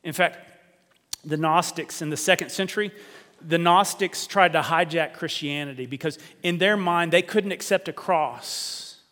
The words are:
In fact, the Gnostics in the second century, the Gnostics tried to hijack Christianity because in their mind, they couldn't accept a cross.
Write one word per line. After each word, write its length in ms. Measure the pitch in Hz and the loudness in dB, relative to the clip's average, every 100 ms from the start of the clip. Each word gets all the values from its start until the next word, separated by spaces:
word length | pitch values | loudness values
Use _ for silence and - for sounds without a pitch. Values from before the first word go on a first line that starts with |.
In 120 | 165 | -6
fact, 360 | 151 175 - - - _ _ _ _ _ - | 0 0 0 -20 -20 _ _ _ _ _ -14
the 100 | - | -6
Gnostics 640 | 151 160 165 170 - 147 - | -2 2 2 2 -8 -10 -6
in 80 | 151 | -6
the 60 | |
second 360 | 143 - 180 170 | -2 2 2 0
century, 420 | - 190 - 208 - - - - _ | -4 -4 -2 -4 -8 -20 -20 -20 _
the 160 | 165 170 | -2 2
Gnostics 680 | 170 180 196 - 185 - - | 6 6 4 -2 -4 -4 -2
tried 260 | 202 175 | 4 6
to 80 | 156 | 4
hijack 520 | 135 165 175 165 151 | 2 0 2 0 -2
Christianity 720 | - 160 - 147 147 143 131 123 | -4 -8 -6 -6 -6 -6 -10 -10
because 300 | 131 160 - - - | -6 -8 -8 -20 -6
in 160 | 175 175 | -4 2
their 200 | 190 208 | 2 2
mind, 340 | 175 170 170 | 2 0 4
they 100 | 170 | 2
couldn't 300 | 180 214 196 | 4 -2 -2
accept 380 | 175 - 185 175 | -8 -2 -2 -2
a 40 | |
cross. 1080 | - - 170 143 117 - - - - - - _ | -8 0 0 0 -6 -10 -8 -8 -10 -14 -20 _